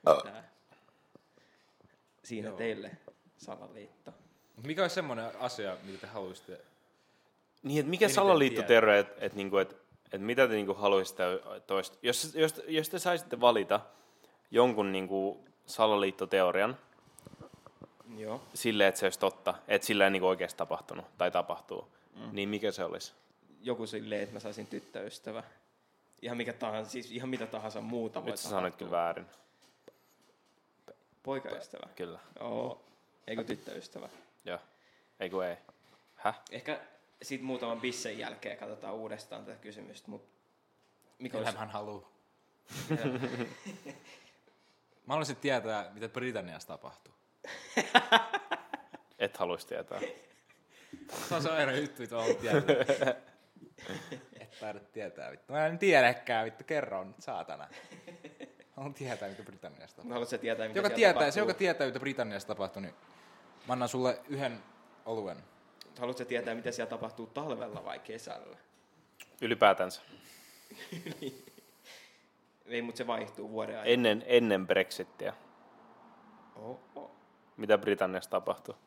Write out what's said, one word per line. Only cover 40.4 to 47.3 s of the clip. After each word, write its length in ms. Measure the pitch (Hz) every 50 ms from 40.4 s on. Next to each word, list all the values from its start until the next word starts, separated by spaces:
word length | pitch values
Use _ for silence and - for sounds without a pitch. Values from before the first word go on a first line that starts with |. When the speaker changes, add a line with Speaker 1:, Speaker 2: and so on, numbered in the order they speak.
| _ _ _ _ _ _ _ _ _ _ _ _ _ _ _ _
Speaker 1:
mikä 200 | 127 123 113 110
olisi 120 | 107 117
Speaker 2:
Elämän 180 | 107 107 110 107
haluu. 380 | 101 104 107 104 104 101 - - _ _ _ _ _ _ _ _ _ _ _ - - - - -
Speaker 1:
Elä- 100 | 160 151 -
Speaker 2:
<laughs> 400 | 135 127 127 127 123 123 120 120 113 - - - 196 185 - - 143 131 - - - - - - - _ _ _ _ _ _ _ _ _ _ _ _ _ _ _
Mä 60 | - 135
haluaisin 220 | 156 156 135 135
tietää, 540 | - - 139 135 120 101 110 107 104 98 92 98
mitä 140 | 107 113 113
Britanniassa 600 | - 127 123 127 117 107 92 87 80 78 - -
tapahtuu. 460 | - - - - - - _ - _ _ _ _